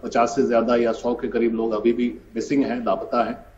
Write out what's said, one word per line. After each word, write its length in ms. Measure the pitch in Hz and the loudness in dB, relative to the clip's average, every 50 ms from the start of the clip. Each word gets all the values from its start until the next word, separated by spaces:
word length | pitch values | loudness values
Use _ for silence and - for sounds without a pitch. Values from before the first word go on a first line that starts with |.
| - | -10
पचास 320 | 110 - 120 117 117 - | -2 0 2 2 2 2
से 120 | 135 123 113 | 0 2 4
ज्यादा 280 | 120 113 110 117 120 | 4 2 2 4 2
या 160 | 120 117 113 | 2 2 0
सौ 220 | 110 - - 120 120 | 0 -2 -2 -4 -2
के 140 | - - 113 | -2 -4 -4
करीब 260 | 104 117 117 113 113 | 0 0 0 2 0
लोग 180 | 110 113 113 | 0 -2 -2
अभी 200 | 110 104 107 117 | -2 2 2 2
भी 220 | 117 123 120 120 - - - - - | 2 2 0 -2 -2 -6 -16 -10 -8
missing 300 | 113 107 - 147 139 135 | -8 -4 0 0 0 0
हैं, 220 | - 123 123 113 | 0 -2 -2 0
लापता 380 | 107 95 - - - - 120 113 | -2 -2 -2 -2 -2 0 0 0
हैं। 140 | - - - - - - | -2 -4 -10 -14 -20 -20